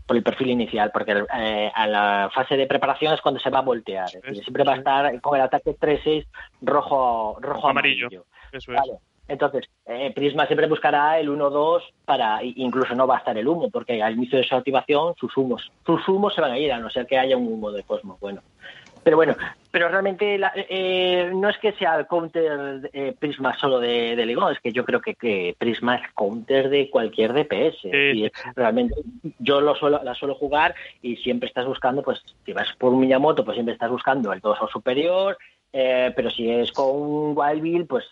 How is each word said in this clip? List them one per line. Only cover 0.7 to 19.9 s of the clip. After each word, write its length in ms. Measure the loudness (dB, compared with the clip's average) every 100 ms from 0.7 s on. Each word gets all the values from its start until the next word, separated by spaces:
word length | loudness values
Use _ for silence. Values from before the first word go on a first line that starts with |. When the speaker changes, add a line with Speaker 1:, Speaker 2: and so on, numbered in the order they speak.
| 0 0
Speaker 1:
porque, 320 | -2 0 0 0
eh, 380 | -4 -2 -2 -2
a 120 | 0 0
la 440 | 2 2 2 0
fase 240 | -2 0 0
de 80 | 2
preparación 480 | 0 0 0 0
es 80 | 2
cuando 180 | 0 -2
se 80 | 0
va 120 | 0
a 20 |
voltear. 420 | 0 -2 -2 -6 -6
Es 80 | -8
Speaker 2:
Eso 40 | -12
Speaker 1:
decir, 120 | -12
Speaker 2:
es, 40 |
Speaker 1:
siempre 200 | -8 0
va 80 | 2
a 20 |
Speaker 2:
eso 60 | 2
es. 40 | 2 2 2
Speaker 1:
estar 60 | -2
con 140 | 0 2
el 60 | 2
ataque 280 | 0 -2 -2
tres 200 | 0 0
seis 220 | 0 -2 -4 -18 -20 _
rojo, 800 | 0 0 2 0 0 0 -4 -6
rojo 280 | -8 -2 0
Speaker 2:
Amarillo. 380 | 2 2 0 -4
Speaker 1:
amarillo. 180 | -10 _ -20 -18
Speaker 2:
Eso 200 | -16 -4
es. 60 | -2
Speaker 1:
Vale. 140 | -2 -6 _ _ -10
Entonces, 400 | -2 -2 -2 -8 _ -12
eh, 260 | -6 -6
Prisma 320 | -2 -2 0 0
siempre 220 | 2 2
buscará 500 | 2 2 4 4 2
el 100 | 0
uno 220 | 0 0
dos 320 | 2 2 2 -2 _
para, 400 | -2 0 2 0
i-, 100 | -4 -4
incluso 360 | -2 0 -2
no 140 | 2 2
va 80 | 2
a 20 |
estar 180 | 0 -2
el 120 | 0
humo, 200 | 0 -2
porque 300 | -4 -4 -2
al 140 | 0
inicio 240 | -2 0 0
de 60 |
su 100 | 2
activación 600 | 0 0 -2 2 2 2 -4
sus 180 | -4 -2
humos, 360 | -2 -2 -8 _
sus 220 | -2 0 2
humos 260 | 2 2
se 80 | 0
van 120 | 0
a 60 | 0
ir, 140 | -2
a 60 | -2
no 100 | -4
ser 180 | -6 0
que 100 | 2
haya 180 | 4 2
un 120 | 0
humo 200 | -4 -6
de 100 | -8
Cosmo. 340 | -6 -6 -6 -12
Bueno. 200 | -10 -12 _ _ -20 -20 -20 0
Pero 140 | 4 6
bueno, 200 | 4 2 -4 -12 _
pero 160 | 0
realmente 500 | 2